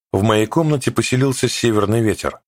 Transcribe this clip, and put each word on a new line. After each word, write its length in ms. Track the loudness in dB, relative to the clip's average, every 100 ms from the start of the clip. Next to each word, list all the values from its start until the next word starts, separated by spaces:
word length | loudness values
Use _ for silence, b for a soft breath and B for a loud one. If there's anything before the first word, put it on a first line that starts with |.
| -4
В 120 | 0
моей 240 | 2 2 2
комнате 440 | 0 0 0 -2
поселился 580 | -2 0 0 0 0 -4
северный 520 | 0 0 2 2 2
ветер. 380 | 0 -2 -6 -8